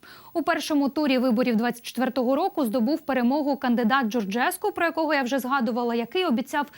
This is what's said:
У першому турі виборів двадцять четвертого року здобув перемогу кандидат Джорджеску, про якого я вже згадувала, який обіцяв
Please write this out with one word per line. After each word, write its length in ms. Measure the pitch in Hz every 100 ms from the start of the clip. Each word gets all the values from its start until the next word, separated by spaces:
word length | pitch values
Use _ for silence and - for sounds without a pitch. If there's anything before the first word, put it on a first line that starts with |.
| - - -
У 100 | 339
першому 460 | 330 320 - 294 277
турі 280 | - 302 262
виборів 380 | 262 226 254 220
двадцять 300 | 240 233 -
четвертого 500 | - 262 - 240 269
року 300 | 381 - 247
здобув 340 | 254 220 311
перемогу 580 | - 262 240 294 285 277
кандидат 500 | 262 240 226 269 226
Джорджеску, 640 | 247 196 226 294 359 415
про 140 | 370 339
якого 280 | 320 311
я 100 | 294
вже 160 | 247 269
згадувала, 560 | 247 277 240 226 240 233
який 300 | 233 370 359
обіцяв 400 | 233 - 302 294